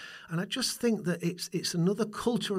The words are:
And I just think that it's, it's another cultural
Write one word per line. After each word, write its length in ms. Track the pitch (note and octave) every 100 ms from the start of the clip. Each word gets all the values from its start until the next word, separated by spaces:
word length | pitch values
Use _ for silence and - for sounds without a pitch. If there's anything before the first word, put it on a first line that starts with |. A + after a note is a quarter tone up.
| - - -
And 120 | E3
I 40 | G3
just 360 | C4 A#3+ -
think 220 | A#3+ A3 E3+
that 160 | E3+
it's, 300 | F3 E3 -
it's 220 | F3+ - F3
another 280 | E3+ G#3
cultural 440 | G#3+ - A#3 A#3+ -